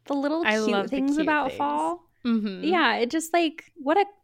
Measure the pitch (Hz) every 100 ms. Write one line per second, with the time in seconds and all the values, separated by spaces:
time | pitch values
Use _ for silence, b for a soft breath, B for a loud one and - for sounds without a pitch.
0 | - 277 285 320 339 214 214 202 190 277
1 | 269 294 311 302 269 262 285 294 320 349
2 | - _ 247 226 208 185 285 349 269 214
3 | 240 320 320 349 330 320 - - 269 349
4 | 403 -